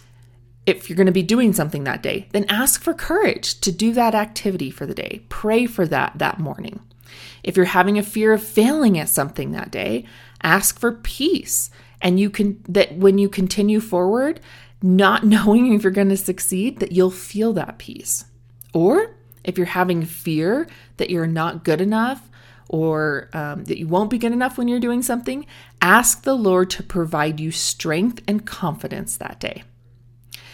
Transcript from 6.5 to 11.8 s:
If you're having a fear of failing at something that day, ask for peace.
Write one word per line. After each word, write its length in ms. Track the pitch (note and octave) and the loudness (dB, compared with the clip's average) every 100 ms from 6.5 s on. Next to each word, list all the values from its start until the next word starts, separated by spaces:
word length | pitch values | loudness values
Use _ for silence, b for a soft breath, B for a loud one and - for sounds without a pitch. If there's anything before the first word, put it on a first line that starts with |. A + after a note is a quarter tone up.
| - - - - _ B B B B | -8 -12 -14 -20 _ B B B B
If 140 | - F#3+ | -2 2
you're 80 | |
having 320 | F#3 F#3 F3+ G#3 | 4 4 2 2
a 60 | |
fear 320 | G3+ A3 A3 | -2 0 2
of 80 | G#3+ | 2
failing 560 | A3 - A3+ D#4 B3+ F3 | 2 2 4 4 2 2
at 100 | D3+ | 0
something 440 | - C#3+ - C#3 | -2 -2 -6 -8
that 180 | - - | -8 -10
day, 340 | A2+ - A#3+ A#3+ B B B | -8 -6 -6 -8 B B B
ask 360 | E3 F#3 F#3+ - | 0 2 0 -2
for 140 | A#3 | -2
peace. 800 | A#3 - - D4 F4+ - - - b | -2 -8 -4 -2 -2 -4 -6 -6 b